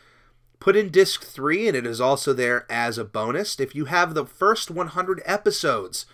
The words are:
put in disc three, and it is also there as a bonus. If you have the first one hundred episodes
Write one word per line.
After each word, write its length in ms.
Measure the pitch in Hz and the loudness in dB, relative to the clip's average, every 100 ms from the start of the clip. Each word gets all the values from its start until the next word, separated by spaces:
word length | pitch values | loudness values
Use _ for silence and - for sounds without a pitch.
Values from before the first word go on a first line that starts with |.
| _ _ _ _ _ _ | _ _ _ _ _ _
put 160 | - 196 | 2 4
in 120 | 202 | 4
disc 340 | 170 190 - | 4 4 2
three, 440 | - - 139 175 226 | -10 -6 -2 0 0
and 80 | 139 | 0
it 100 | 120 | -2
is 140 | 113 | 0
also 320 | 127 135 - | 2 2 0
there 340 | 127 123 123 - | 0 2 0 -2
as 280 | 117 120 113 | -4 -2 -4
a 60 | |
bonus. 560 | 104 110 110 143 208 - | -6 -6 -4 -2 -4 -4
If 160 | 131 139 | -6 -4
you 100 | 139 | -2
have 280 | 175 175 | 0 0
the 120 | 156 139 | 0 -6
first 460 | - 190 226 - | 0 2 2 -2
one 160 | 170 175 | -6 -6
hundred 340 | 160 180 180 - | -4 -4 -4 -2
episodes 800 | 202 208 - 151 117 92 - - | 0 0 0 0 -2 -4 -10 -12